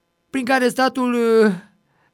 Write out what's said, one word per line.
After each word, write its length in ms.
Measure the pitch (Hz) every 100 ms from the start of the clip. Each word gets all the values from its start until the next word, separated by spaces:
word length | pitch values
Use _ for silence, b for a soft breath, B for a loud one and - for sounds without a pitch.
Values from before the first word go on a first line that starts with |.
| _ _ _
prin 140 | 269
care 240 | 247 262 247
statul, 500 | 247 262 262 247 240 226 226 214 180 B _ _ _ _